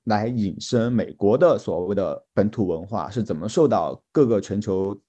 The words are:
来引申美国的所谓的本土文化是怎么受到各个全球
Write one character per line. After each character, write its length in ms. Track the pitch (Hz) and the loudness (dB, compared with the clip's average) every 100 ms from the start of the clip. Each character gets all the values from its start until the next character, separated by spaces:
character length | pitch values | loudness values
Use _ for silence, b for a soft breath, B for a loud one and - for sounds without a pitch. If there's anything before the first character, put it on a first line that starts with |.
来 240 | 113 104 110 | -2 0 0
引 280 | 123 101 - | -2 -2 -4
申 320 | - 120 117 | -2 0 2
美 180 | 117 - | 0 -2
国 240 | - 101 131 | 0 2 6
的 220 | 175 107 | 4 4
所 280 | - 82 90 | -2 -4 -2
谓 80 | |
的 300 | 98 85 69 - | -2 -2 -4 -4
本 160 | - 101 | -2 0
土 200 | 113 92 | 0 -2
文 180 | 80 98 | -2 -6
化 240 | 104 76 | -8 -6
是 100 | 113 | -6
怎 140 | 101 | -4
么 140 | 80 101 | -6 -4
受 180 | 175 147 | 2 2
到 340 | 104 76 65 _ | 2 -2 -6 _
各 120 | 156 123 | 2 4
个 140 | 107 | 2
全 200 | - 101 | 0 -4
球 360 | 107 95 98 101 | -2 -2 -2 -6